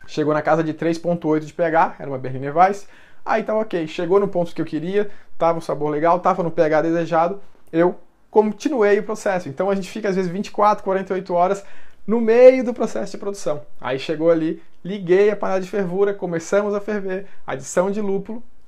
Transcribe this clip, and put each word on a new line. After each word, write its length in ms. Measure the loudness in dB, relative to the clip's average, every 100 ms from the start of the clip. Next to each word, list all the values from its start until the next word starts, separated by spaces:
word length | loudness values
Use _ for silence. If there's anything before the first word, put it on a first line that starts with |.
| -10
chegou 260 | -2 0
na 80 | 0
casa 220 | 2 2
de 100 | 0
três 240 | -2 -2 -2
ponto 300 | -2 -2 0
oito 180 | -2 -2
de 80 |
P 100 | -4
H, 340 | 0 2 2 -2
era 100 | -8
uma 80 | -8
Berliner 400 | -6 -6 -4 2
Weiss, 300 | 2 2 -10 -20 -18 -12
aí 200 | -4 -2
tá 100 | 0
ok, 320 | -2 -2 -4 -4
chegou 320 | -4 2 2
no 80 | 2
ponto 280 | -2 -2 -2
que 60 |
eu 40 | -4
queria, 460 | -4 -2 -2 -2 -4 -6 0
tava 220 | 2 0
um 20 |
sabor 280 | -4 -4 -2
legal, 300 | 0 2 2
tava 220 | 2 0
no 80 | 0
P 140 | 2
H 180 | 2 4
desejado, 580 | 2 0 0 2 0 -2 -10 -16 -6
eu 280 | 2 2 2 -14 _ _
continuei 640 | 2 2 2 -2 2 4 2
o 60 |
processo. 440 | 0 -4 -2 -2 -4
Então 220 | -4 -2
a 60 | 0
gente 160 | -2
fica 180 | -6 -2
às 60 | -2
vezes 160 | -2
vinte 160 | -4 -6
e 40 |
quatro, 320 | 2 2 2
quarenta 300 | 0 -2 -2
e 40 | -6
oito 140 | -2 0
horas 280 | 2 0 -4 -8 -8 -8 -2
no 120 | 0
meio 440 | 4 10 10 10
do 100 | 2
processo 380 | -2 -4 -4 -6
de 60 | -8
produção. 420 | -8 -4 -4 -4 -6 -8
Aí 200 | -4 -4
chegou 320 | -4 0 4
ali, 280 | 4 2 -4 -10 -12
liguei 460 | -8 -6 2 4 4
a 60 | 2
panela 260 | 0 -2
de 80 | -2
fervura, 460 | -4 -2 0 0 0
começamos 580 | -4 -4 0 0 2
a 80 | -2
ferver, 460 | -2 -4 -4 -6 -6 -6 -6
adição 460 | -8 -4 0 0
de 100 | 0
lúpulo 400 | -2 -2 -4 -8 -8 -12